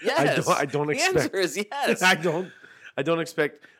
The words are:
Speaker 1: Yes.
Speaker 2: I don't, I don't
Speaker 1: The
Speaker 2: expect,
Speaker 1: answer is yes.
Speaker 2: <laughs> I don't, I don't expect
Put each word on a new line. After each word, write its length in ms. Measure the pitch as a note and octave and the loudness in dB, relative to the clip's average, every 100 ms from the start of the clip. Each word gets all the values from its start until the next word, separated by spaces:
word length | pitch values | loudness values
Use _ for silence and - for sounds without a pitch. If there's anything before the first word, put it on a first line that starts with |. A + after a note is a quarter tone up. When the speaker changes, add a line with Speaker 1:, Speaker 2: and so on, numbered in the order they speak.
Speaker 1:
Yes. 180 | G3 D4 | -2 2
Speaker 2:
I 160 | - - | 2 2
don't, 240 | D#3+ F3+ | 2 0
I 40 | C#3 | 0
don't 220 | D3 D3+ | -2 -2
Speaker 1:
The 60 | |
Speaker 2:
expect, 240 | C4 F4+ F4+ | 0 0 2
Speaker 1:
answer 200 | C3 F#3+ | 0 0
is 180 | F3 E3 | -2 -2
yes. 440 | G#3 C#4 A#3+ A3 | -6 -4 -2 2
Speaker 2:
<laughs> 0 | |
I 140 | F#3 E3+ | 4 4
don't, 360 | E3+ D#3+ F#3 - - - - - | 2 -2 -4 -12 -20 -20 -12 -4
I 60 | |
don't 180 | C#3+ E3 | -2 0
expect 440 | D#3+ - D3 - - | -2 -2 -2 -4 -20